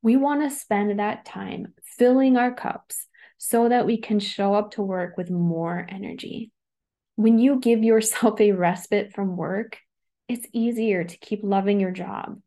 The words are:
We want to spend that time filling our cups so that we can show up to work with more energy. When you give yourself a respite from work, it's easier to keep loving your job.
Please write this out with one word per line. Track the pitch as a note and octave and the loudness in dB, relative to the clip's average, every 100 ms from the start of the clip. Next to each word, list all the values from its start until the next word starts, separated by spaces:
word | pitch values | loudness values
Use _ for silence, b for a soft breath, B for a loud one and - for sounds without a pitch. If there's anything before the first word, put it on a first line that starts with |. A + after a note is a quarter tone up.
We | A3+ C4 | 4 2
want | C#4 D4 | 2 0
to | D4 | -2
spend | C#4+ - G3+ G#3 G#3 | -6 -4 -2 0 -2
that | G#3 G#3+ - | -4 -6 -12
time | - - - - _ | -14 -12 -12 -12 _
filling | - - B3 C4 C4+ B3+ | -20 2 4 6 4 4
our | B3 | 2
cups | B3 - - _ - - b b b | -2 -8 -8 _ -16 -16 b b b
so | - A#3 A#3 | -2 2 4
that | B3 - | 2 2
we | A3+ | -2
can | - G#3+ | 0 -2
show | G3+ - G3 | -2 -2 0
up | G3+ G#3 | 0 -2
to | G#3+ | -6
work | G3 F#3 F3 F3 | -4 -4 -6 -6
with | F3 | -4
more | F3+ E3+ E3 E3 F3 F3 | 0 0 0 -4 -6 -8
energy. | F#3+ G3 - - - A3+ _ _ _ _ _ _ - | -12 -12 -12 -12 -12 -12 _ _ _ _ _ _ 0
When | A3 A3+ | 4 6
you | B3+ C#4 | 4 4
give | A#3+ A#3 | 2 2
yourself | A3+ A3 A3 - A#3+ G#3+ | 4 4 2 0 0 4
a | G#3 | 2
respite | F#3+ F3 F3 - G#3 G3+ | 4 0 0 -2 -4 -4
from | - G3 F3 | -6 -4 -4
work, | D#3 F#3+ A#3 - _ _ _ _ _ | -6 -6 -8 -14 _ _ _ _ _
it's | B3 - | -8 -6
easier | A#3+ A#3 A3+ A3+ F#3+ | -2 -2 0 0 0
to | F3+ - | -2 -10
keep | - G#3 | -8 -6
loving | G#3 G3 G3 G3+ | 0 0 2 2
your | F#3+ | 0
job. | F#3 F3+ - - - | -4 -8 -10 -10 -14